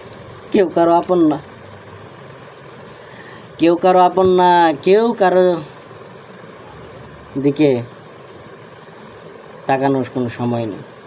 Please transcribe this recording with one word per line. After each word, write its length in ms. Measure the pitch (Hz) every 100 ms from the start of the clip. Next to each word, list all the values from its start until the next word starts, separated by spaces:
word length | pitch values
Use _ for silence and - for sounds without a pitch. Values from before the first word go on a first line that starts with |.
| - - - - -
কেউ 160 | - 175
কারো 240 | 170 170
আপন 280 | 170 165 175 156
না, 80 | 147 - - - - - - - - - - - - - - - - - - - - - -
কেউ 180 | 165 175
কারো 240 | 185 185
আপন 260 | 180 180 185
না, 460 | 180 180 175 165 139
কেউ 300 | 185 202 233
কারো 440 | 233 185 185 180 170 147 - - - - - - - - - - - - - - - - 139
দিকে 440 | 139 143 147 123 120 - - - - - - - - - - - - - - - - - -
তাকানোর 380 | 135 135 135 123
কোনো 140 | 131 123
সময় 380 | - 120 120 110
নেই। 160 | 90 - -